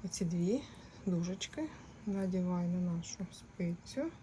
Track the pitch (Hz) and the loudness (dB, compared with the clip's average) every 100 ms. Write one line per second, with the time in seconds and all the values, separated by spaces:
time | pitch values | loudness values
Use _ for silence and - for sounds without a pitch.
0 | 190 - 175 175 175 254 - - - - | -6 0 2 4 4 4 0 -14 -16 -6
1 | - 175 170 190 - - 311 - - - | 0 2 2 -2 -6 -4 -4 -6 -16 -8
2 | 214 196 190 185 180 175 175 180 180 170 | -2 0 2 4 4 4 4 4 2 2
3 | - - 185 - - - 175 170 - - | -2 -6 -8 -8 -16 -2 0 0 -4 -2
4 | 320 - | -2 -2